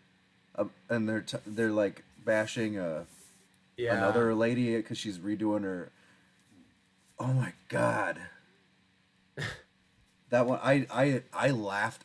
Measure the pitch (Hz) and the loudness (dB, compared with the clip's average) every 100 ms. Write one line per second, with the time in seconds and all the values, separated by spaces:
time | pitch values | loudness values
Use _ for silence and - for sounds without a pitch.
0 | _ _ _ _ _ - - - - 117 | _ _ _ _ _ -6 -6 -6 -4 -2
1 | 107 107 90 120 107 107 113 107 98 - | 0 -2 -4 -10 -8 -2 2 4 2 -2
2 | - - 117 107 107 123 110 101 85 80 | -20 -10 0 0 0 -2 -4 -2 -4 -6
3 | 85 - - - _ _ _ - 120 113 | -10 -18 -20 -20 _ _ _ -6 -2 2
4 | 110 120 113 110 113 123 120 113 107 113 | 2 4 4 4 2 2 2 0 -2 -6
5 | 107 92 98 104 107 107 98 90 80 _ | -6 -6 -4 -2 0 0 -2 -6 -10 _
6 | _ _ _ _ _ - - _ _ _ | _ _ _ _ _ -20 -20 _ _ _
7 | _ - 127 131 95 - _ - 117 107 | _ -6 0 2 0 -6 _ 0 2 2
8 | 95 - - - _ _ _ _ _ _ | -2 -6 -12 -20 _ _ _ _ _ _
9 | _ _ _ - - - - _ _ _ | _ _ _ -8 -8 -8 -18 _ _ _
10 | _ _ - 123 123 127 123 139 127 117 | _ _ 0 2 2 2 4 2 2 2
11 | 143 127 - - 127 123 101 101 113 - | 2 2 -4 0 0 2 -2 -2 -2 -4